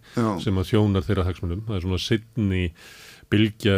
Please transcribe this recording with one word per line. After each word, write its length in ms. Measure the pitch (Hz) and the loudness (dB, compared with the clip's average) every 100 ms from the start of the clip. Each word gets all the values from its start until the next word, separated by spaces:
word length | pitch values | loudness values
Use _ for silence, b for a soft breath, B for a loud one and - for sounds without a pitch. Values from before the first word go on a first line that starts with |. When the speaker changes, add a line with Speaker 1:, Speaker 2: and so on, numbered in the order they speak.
| B | B
Speaker 1:
Já. 180 | - 110 92 | -2 -2 -2
Speaker 2:
sem 160 | 80 95 | -2 -2
að 80 | 90 | 0
þjónar 360 | 110 107 95 - | 2 2 2 0
þeirra 160 | 98 90 | -2 -2
hagsmunum. 380 | 90 87 90 113 | -4 -6 -6 -6
Það 100 | 98 | -6
er 60 | |
svona 160 | 90 92 | -4 -4
seinni 640 | - 113 113 - 101 92 87 B B B B B - | 0 -2 -2 -2 0 0 -2 B B B B B -2
bylgja 480 | 104 110 - 107 | 2 2 0 0